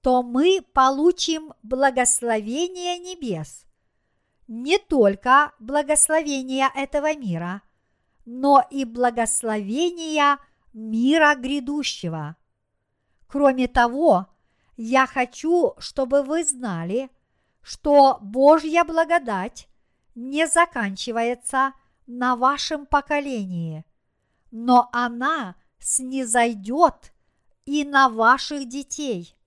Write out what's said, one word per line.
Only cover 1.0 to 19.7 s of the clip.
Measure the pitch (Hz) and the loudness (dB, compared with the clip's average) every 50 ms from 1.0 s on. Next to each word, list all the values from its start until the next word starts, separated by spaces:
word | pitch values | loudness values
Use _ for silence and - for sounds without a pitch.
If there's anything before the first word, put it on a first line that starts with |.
| 302 349 359 - - - 320 311 311 311 - _ _ | 2 2 2 2 -2 -4 -4 -6 -6 -14 -20 _ _
благословение | 214 254 254 269 277 254 254 247 240 - - 247 233 226 214 208 208 233 294 349 359 370 359 349 349 359 349 | -6 -2 2 2 2 2 2 0 0 0 -2 -2 -2 -2 -2 -4 -4 -4 -4 -4 -6 -6 -8 -8 -8 -8 -8
небес. | 349 359 370 349 302 240 190 160 156 - - - _ _ _ _ _ _ _ _ _ _ _ _ _ _ _ _ _ _ | -10 -14 -14 -10 -8 -8 -6 -8 -8 -12 -16 -20 _ _ _ _ _ _ _ _ _ _ _ _ _ _ _ _ _ _
Не | 226 226 247 277 349 403 | -14 -12 -2 0 0 0
только | _ _ 330 269 226 202 196 - _ 247 254 277 294 285 _ _ | _ _ 2 4 4 4 2 0 _ 4 6 6 4 2 _ _
благословение | 220 220 269 294 294 277 302 294 - - 311 320 320 294 285 269 262 262 262 269 269 269 269 | -12 -4 -2 -2 0 0 0 0 2 2 2 0 0 -2 -6 -6 -6 -6 -4 -2 -2 -2 -2
этого | 269 269 269 - 294 285 302 311 | -4 -8 -4 -4 -2 -2 -2 -4
мира, | 302 262 202 170 165 170 175 185 202 _ _ _ _ _ _ _ _ _ _ _ _ _ | -4 -6 -6 -6 -6 -6 -8 -10 -12 _ _ _ _ _ _ _ _ _ _ _ _ _
но | - 233 254 262 277 285 269 262 - | -18 -12 -4 2 6 6 6 4 4
и | - 277 269 | -4 -6 -6
благословение | 233 226 240 247 247 233 233 226 220 - - - 226 214 214 208 190 220 277 339 349 349 349 330 320 302 302 285 285 285 285 - _ _ _ _ _ _ | -6 -4 -2 -2 -2 0 0 -2 -2 -2 -4 -4 -4 -4 -4 -4 -6 -4 -2 -2 -2 -4 -6 -8 -4 0 2 2 2 2 0 -4 _ _ _ _ _ _
мира | 220 220 220 220 226 240 262 294 330 311 294 294 | -14 -10 -6 -2 0 2 2 4 4 4 4 2
грядущего. | 277 240 254 277 285 254 240 285 294 277 - - - - 170 160 160 151 147 160 _ _ _ _ _ _ _ _ _ _ _ _ _ _ _ _ _ _ | 2 -2 -6 -6 -4 -4 -6 -6 -6 -6 -6 -8 -8 -10 -10 -8 -8 -10 -12 -14 _ _ _ _ _ _ _ _ _ _ _ _ _ _ _ _ _ _
Кроме | _ - 285 285 277 262 254 254 247 | _ -2 2 4 4 4 2 -2 0
того, | _ 262 240 240 240 269 330 330 220 180 190 _ _ _ _ _ _ _ _ _ _ | _ 2 2 2 2 2 4 4 4 4 2 _ _ _ _ _ _ _ _ _ _
я | - 226 220 247 262 262 | -14 -8 0 2 2 2
хочу, | 262 - 269 254 254 - - - 311 339 349 330 220 - - | 2 0 -4 -4 -4 -6 -8 -2 0 2 2 2 0 -2 -4
чтобы | - - - - 269 247 262 285 277 | -16 -12 -6 -4 -4 0 2 0 0
вы | 262 302 330 339 | 0 -4 -4 -2
знали, | 302 294 254 247 220 185 165 165 175 190 240 269 262 _ _ _ _ _ _ _ _ _ _ | -4 -6 -6 -6 -8 -6 -6 -6 -4 -6 -6 -6 -8 _ _ _ _ _ _ _ _ _ _
что | _ - - - _ 302 285 285 277 269 262 - 214 | _ -20 -20 -8 _ 4 6 8 8 6 4 0 -6
Божья | 196 208 254 269 285 311 320 302 320 302 339 339 | -10 -2 4 6 6 6 6 4 0 0 0 0
благодать | 311 330 320 330 302 339 349 277 240 214 190 185 - - - - _ | 2 0 -2 0 2 0 -2 0 -2 -6 -6 -6 -8 -12 -16 -20 _